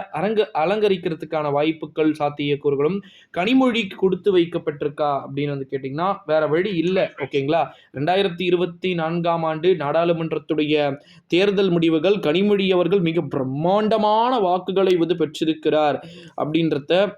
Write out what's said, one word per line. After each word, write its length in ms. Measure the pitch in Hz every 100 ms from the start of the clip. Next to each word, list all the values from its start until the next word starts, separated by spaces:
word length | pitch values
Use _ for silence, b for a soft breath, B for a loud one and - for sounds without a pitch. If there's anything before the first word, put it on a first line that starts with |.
| -
அரங்க-, 380 | 151 196 214 208
அலங்கரிக்கிறதுக்கான 1000 | 147 160 214 208 190 175 160 160 156 151
வாய்ப்புகள் 600 | 143 156 156 151 160 156
சாத்தியக்கூறுகளும் 880 | 147 147 147 143 143 147 139 151 202 - B B
கனிமொழிக்கு 600 | 170 196 262 254 233 190 -
கொடுத்து 360 | 190 185 202
வைக்கப்பட்டிருக்கா 760 | 185 170 170 165 143 151 143 147 139
அப்படின்னு 360 | 147 139 143 143
வந்து 140 | 135
கேட்டிங்கன்னா 400 | 135 131 143 185 196 -
வேற 180 | 156 151
வழி 240 | 156 202 170
இல்ல. 200 | 165 190 156 -
ஓகேங்களா? 440 | 135 143 139 160 139 B B
ரெண்டாயிரத்தி 500 | 131 151 185 196 170
இருபத்தி 480 | 180 175 175 170 190
நான்காம் 500 | 170 160 170 170 170
ஆண்டு 280 | 160 156 180 175
நாடாளுமன்றத்துடைய 1000 | 143 160 170 165 160 156 - 156 151 151 143 135 B B B
தேர்தல் 440 | 165 202 196 196
முடிவுகள் 460 | 170 165 160 165 202
கனிமொழி 480 | 151 165 208 202 190
அவர்கள் 320 | 180 170 202 165
மிக 120 | 165
பிரம்மாண்டமான 1120 | 139 139 131 139 170 202 214 220 214 214 240 254
வாக்குகளை 560 | 185 180 180 190 190 180
வந்து 220 | 165 170
பெற்றிருக்கிறார் 840 | 151 - 160 156 156 151 151 131 B B 165 B
அப்படின்றத 560 | 143 160 165 147 143 175 202